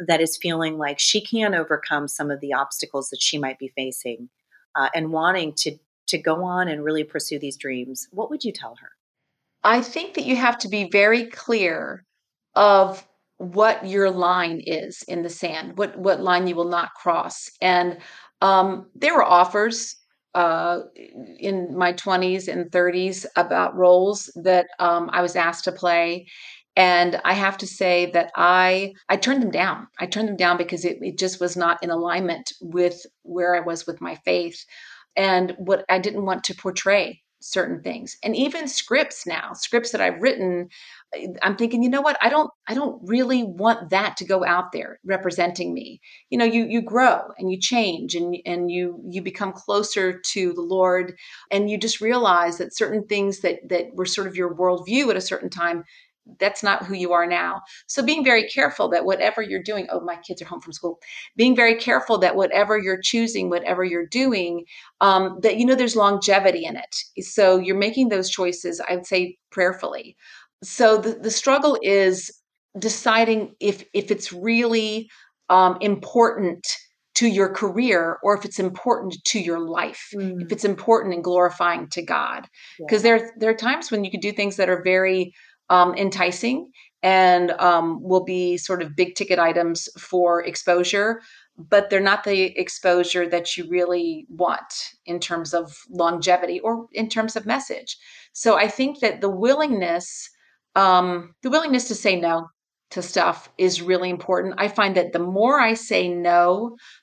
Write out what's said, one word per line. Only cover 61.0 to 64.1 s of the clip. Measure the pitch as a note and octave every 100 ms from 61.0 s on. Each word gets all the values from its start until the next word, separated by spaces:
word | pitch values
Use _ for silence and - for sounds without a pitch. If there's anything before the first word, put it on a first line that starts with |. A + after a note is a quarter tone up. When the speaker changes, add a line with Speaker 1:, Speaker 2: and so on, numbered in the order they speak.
| - - - -
Speaker 2:
being | B3 A#3+
very | A#3 A3+
careful | A#3+ B3+ - G#3
that | F3+ F#3+
whatever | F#3 F#3+ G#3 G#3+
you're | F#3+ F#3
choosing, | - A#3 A#3 G#3+ F#3
whatever | F3 - F3+
you're | F#3 E3+
doing, | E3+